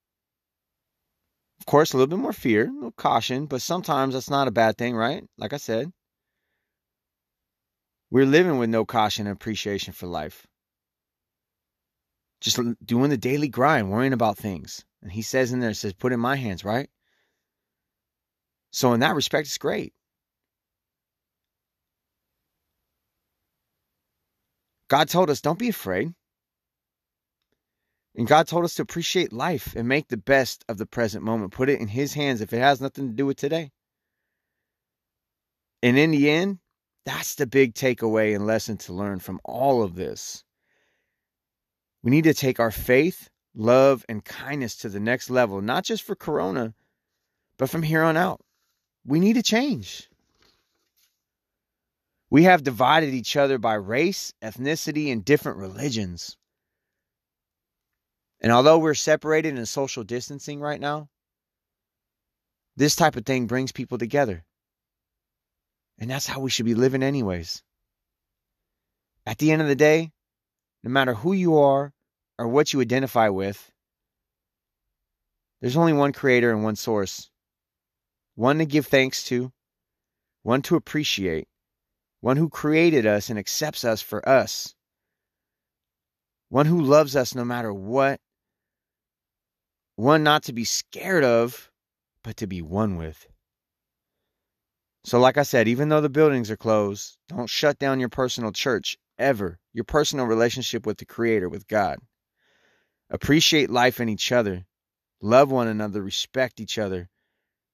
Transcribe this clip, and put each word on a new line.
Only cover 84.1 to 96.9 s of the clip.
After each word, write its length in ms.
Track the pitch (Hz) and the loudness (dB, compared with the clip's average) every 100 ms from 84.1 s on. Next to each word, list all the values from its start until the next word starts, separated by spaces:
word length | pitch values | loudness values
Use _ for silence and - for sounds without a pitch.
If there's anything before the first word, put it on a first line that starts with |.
| 107 - | -4 2
us. 460 | 135 107 - - - _ _ _ _ _ _ _ _ _ _ _ _ _ _ _ _ - | 2 2 -6 -12 -16 _ _ _ _ _ _ _ _ _ _ _ _ _ _ _ _ -4
One 180 | 127 151 | 0 2
who 140 | 175 | 2
loves 340 | 135 147 147 139 | 6 6 6 2
us 180 | 120 | -2
no 100 | 127 | -4
matter 300 | 120 123 113 | -6 -4 -6
what. 460 | 98 95 131 135 135 _ _ _ _ _ _ _ _ _ _ _ _ _ _ _ _ _ - | -8 -4 0 0 0 _ _ _ _ _ _ _ _ _ _ _ _ _ _ _ _ _ -2
One 260 | 120 156 | 4 4
not 220 | 151 151 | 4 2
to 100 | - | 0
be 100 | 117 | -6
scared 600 | 110 - - - 180 180 | -4 -6 -8 -10 -2 2
of, 480 | 131 117 120 - - _ _ _ _ _ | 4 4 2 -4 -20 _ _ _ _ _
but 140 | 113 - | -16 -10
to 80 | 104 | -8
be 160 | 90 | -8
one 360 | 78 95 110 87 | -6 -2 -2 -4
with. 300 | 80 76 _ _ _ _ _ _ _ _ _ _ _ _ _ _ _ _ _ _ - | -8 -14 _ _ _ _ _ _ _ _ _ _ _ _ _ _ _ _ _ _ 0
So 120 | 120 | 4
like 180 | 127 135 | 6 4
I 60 | |
said, 260 | 143 127 110 | 2 2 2
even 180 | 123 151 | 2 2
though 140 | 151 | 2
the 80 | 151 | 2
buildings 420 | 135 156 131 107 | 4 4 2 -4
are 60 | 107 | -6
closed, 600 | 113 107 101 | 0 0 0